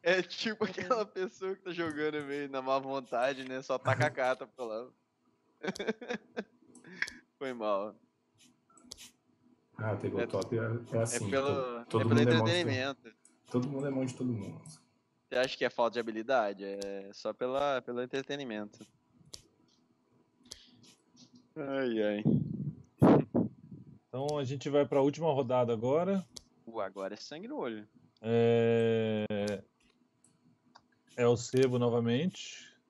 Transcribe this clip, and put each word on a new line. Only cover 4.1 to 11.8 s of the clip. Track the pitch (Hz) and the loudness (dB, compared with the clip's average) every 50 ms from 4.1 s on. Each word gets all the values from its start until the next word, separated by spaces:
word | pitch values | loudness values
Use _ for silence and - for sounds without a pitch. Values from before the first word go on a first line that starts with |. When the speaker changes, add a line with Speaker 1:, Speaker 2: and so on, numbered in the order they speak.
| - 143 131 127 131 - 135 | 2 0 0 0 0 -2 -6
Speaker 1:
pra | 110 _ - 127 | -16 _ -10 -8
lá. | 113 107 113 123 131 _ _ _ _ _ _ _ _ _ _ _ _ _ _ | -6 -6 -8 -10 -12 _ _ _ _ _ _ _ _ _ _ _ _ _ _
<laughs> | - 170 - - 202 247 220 _ 247 - 247 - - _ _ 233 208 _ _ _ _ _ - - - 175 185 180 - - - - _ _ _ | -8 -8 -6 -4 -6 -6 -6 _ -10 -10 -10 -12 -12 _ _ -12 -12 _ _ _ _ _ -20 -20 -20 -20 -8 -8 -8 -8 -8 -18 _ _ _
Foi | _ 143 131 127 | _ -8 -8 -6
mal. | 117 107 107 101 98 101 107 101 _ _ _ _ _ _ _ _ _ - _ _ _ _ _ _ - - - - - - - _ _ _ _ _ _ _ _ _ _ _ _ _ | -4 0 0 0 0 -2 -6 -10 _ _ _ _ _ _ _ _ _ -20 _ _ _ _ _ _ -20 -20 -20 -18 -18 -18 -20 _ _ _ _ _ _ _ _ _ _ _ _ _
Speaker 3:
Ah, | - 110 110 104 | -6 -4 -4 -4
tabletop | 95 - 98 98 98 117 117 - 98 92 - 117 | -2 -4 -4 -2 -2 -4 -2 -2 -4 -2 -2 -2
é, | 113 110 110 117 120 - - - | -2 -2 -2 -4 -6 -6 -4 -2
é | 113 113 | -2 -2
assim, | 113 120 120 113 | 0 -2 -4 -4
Speaker 1:
É | 101 | -2
pelo, | 113 135 135 143 143 - 131 - 120 117 | 0 0 0 0 0 -2 -2 -4 -6 -10